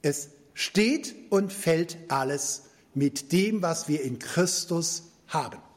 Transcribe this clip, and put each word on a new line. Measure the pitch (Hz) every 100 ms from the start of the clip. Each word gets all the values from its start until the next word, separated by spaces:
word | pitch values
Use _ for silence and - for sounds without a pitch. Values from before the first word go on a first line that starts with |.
es | 147 143 - - -
steht | - - - 220 311 - - -
und | 196 202
fällt | - - 165 170 - -
alles | 135 135 143 - - - _ _
mit | 143 139 - -
dem, | 175 202 214
was | 175 165 -
wir | 151
in | 135 120
Christus | - - 180 - - 170 165 - - _ -
haben. | 160 120 - -